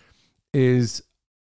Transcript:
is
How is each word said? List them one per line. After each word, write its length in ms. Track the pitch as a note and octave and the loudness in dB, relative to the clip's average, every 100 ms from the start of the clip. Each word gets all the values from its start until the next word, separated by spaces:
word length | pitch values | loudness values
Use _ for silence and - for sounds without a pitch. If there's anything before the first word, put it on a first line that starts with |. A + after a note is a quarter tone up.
| _ _ _ _ _ | _ _ _ _ _
is 500 | C#3 B2+ B2+ A#2 - - _ _ _ | 0 2 2 0 -6 -16 _ _ _